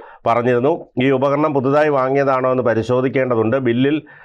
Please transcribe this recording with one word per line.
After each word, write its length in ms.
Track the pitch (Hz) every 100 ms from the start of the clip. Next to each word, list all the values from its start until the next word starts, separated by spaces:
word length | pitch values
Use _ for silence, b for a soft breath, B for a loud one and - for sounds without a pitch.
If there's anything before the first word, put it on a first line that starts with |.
| B B 120
പറഞ്ഞിരുന്നു. 460 | 117 120 123 127 165 - -
ഈ 80 | 135
ഉപകരണം 440 | 135 139 143 156
പുതുതായി 340 | 139 131 143 151
വാങ്ങിയതാണോ 640 | 143 131 139 139 131 131
എന്ന് 100 | 127
പരിശോധിക്കേണ്ടതുണ്ട്. 960 | 120 113 110 127 135 127 131 117 110 131
ബില്ലിൽ, 400 | 127 117 135 151 151 B